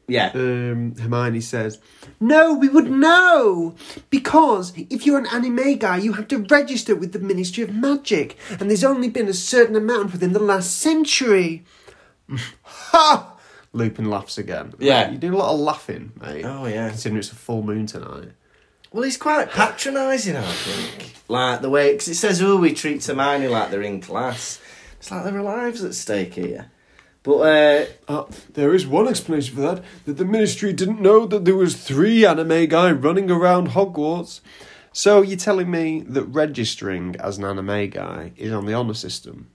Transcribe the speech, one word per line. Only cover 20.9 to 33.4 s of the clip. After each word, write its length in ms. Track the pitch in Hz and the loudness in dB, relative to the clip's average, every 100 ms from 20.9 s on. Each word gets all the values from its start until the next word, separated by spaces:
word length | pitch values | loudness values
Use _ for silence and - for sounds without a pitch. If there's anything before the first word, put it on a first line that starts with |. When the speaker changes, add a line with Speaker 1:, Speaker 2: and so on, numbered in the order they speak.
| - - - - | -12 -18 -18 -6
Speaker 1:
Like, 340 | 123 123 120 | -2 -2 -2
the 80 | 131 | 0
way, 260 | 143 143 143 | 2 4 2
'cause 120 | 170 | -2
it 80 | 165 | -2
says, 260 | 208 180 | 0 2
"Oh, 140 | 196 196 | 2 4
we 160 | 165 | 4
treat 300 | 147 151 143 | 0 -4 -6
Hermione 420 | - 135 139 143 135 | -4 -2 0 0 0
like 240 | 113 101 | -2 -2
they're 120 | 101 | -4
in 180 | 104 98 | -6 -8
class." 580 | - 104 127 120 - - - - - - | -8 -6 -6 -8 -10 -14 -18 -20 -20 -20
It's 120 | - | -12
like 100 | 185 | -8
there 140 | 180 202 | -6 -6
are 40 | |
lives 420 | 202 226 240 233 | -6 -6 -6 -6
at 100 | 185 | -8
stake 400 | - - 104 90 | -8 -6 -4 -4
here. 320 | - 87 - - _ _ _ _ _ | -8 -8 -8 -14 _ _ _ _ _
But, 140 | 135 143 | 0 4
uh, 480 | 156 151 151 147 - - - | 6 6 6 4 0 -8 -8
Speaker 2:
Uh, 160 | 147 - - - | -8 -8 -16 -12
there 200 | - 143 | 0 2
is 120 | 185 139 | 2 2
one 180 | 151 240 | 0 2
explanation 480 | - - 156 127 | 0 -2 -4 -4
for 60 | 127 | -4
that: 240 | 147 180 - - - | -4 -4 -10 -16 -10
that 80 | 143 | -6
the 80 | |
Ministry 480 | 185 220 214 - 208 | -2 2 0 0 -4
didn't 280 | 165 185 220 | -2 -2 2
know 260 | 190 220 220 | 6 6 6
that 180 | 208 | 0
there 100 | 180 | 2
was 200 | 190 175 - | 4 2 0
three 500 | - 135 202 226 202 | -4 2 4 6 6
anime 400 | 160 160 165 160 | 4 2 2 4
guy 240 | 165 180 | 4 4
running 400 | 139 143 185 190 | 4 2 0 0
around 380 | 175 | 2